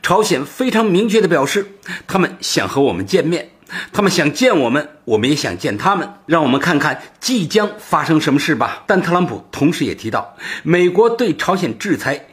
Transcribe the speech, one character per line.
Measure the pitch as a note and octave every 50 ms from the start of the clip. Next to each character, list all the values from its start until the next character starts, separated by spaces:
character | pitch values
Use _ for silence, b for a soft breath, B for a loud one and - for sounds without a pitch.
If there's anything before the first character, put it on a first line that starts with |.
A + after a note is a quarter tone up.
朝 | - - F3 G3+ G#3+
鲜 | G#3 F3+ C3 D3
非 | C#3+ - - C4 B3+
常 | - A3 A3+
明 | G#3+ F3 F3+ G#3+ A#3
确 | F#3+ A3+
地 | G#3
表 | F3 E3+ D3 C3+
示， | C#3 - G3+ G3 G3+ - - - B F#3 B B
他 | - - F#3
们 | F3 - - -
想 | - - - - G#2+ F#2+
和 | - C#3
我 | C#3 C3 F#2+
们 | F2 G2
见 | - - F3+ C#3+
面， | D#3 F3 E3 - - _ _ _ B B B B B B
他 | -
们 | G3+ F#3+
想 | - F#3 D3+ D3 C#3+
见 | - B3+ B3+ A3
我 | E3 B2+ A#2
们， | A#2+ D3 D3 - - - _
我 | - A2 G#2+
们 | A2 C3
也 | D3+
想 | C#3+ - B2+ F2+ F2+
见 | - C#3+ G2+
他 | G#2 - F3+ G3+
们。 | F#3 D3+ G2+ - - _
让 | - D#3 E3+ D#3
我 | B2+
们 | B2+ C#3
看 | C#3 F3 F3 C#3+
看 | C3+ D3+ C3+ B B B B _
即 | - - C4 A#3 F3 C#3+
将 | - A3 G#3 G3+ - -
发 | - - - D#3+ D3
生 | D3+ D#3+ D#3
什 | D3 D3+ C3
么 | D3
事 | C#3+ - D#3
吧。 | A2+ B2 A2+ - - -
但 | - G#3 F#3+ -
特 | - F3
朗 | F3+ F3+
普 | D3 A#2 F#2+ - -
同 | - - C3+ D#3 E3+
时 | - D3
也 | A2 E2
提 | - - -
到， | - A#2+ - - - B B B B B B
美 | D#3 D#3+ F3 F3+ F3+
国 | F3 F#3 A3+ A#3
对 | A#3 A#3 B3 G#3 D3+
朝 | - - - F#3+
鲜 | F#3+ F#3+ C#3 A2+
制 | - - G#3 E3
裁 | - - C3 C#3+ D3+ - B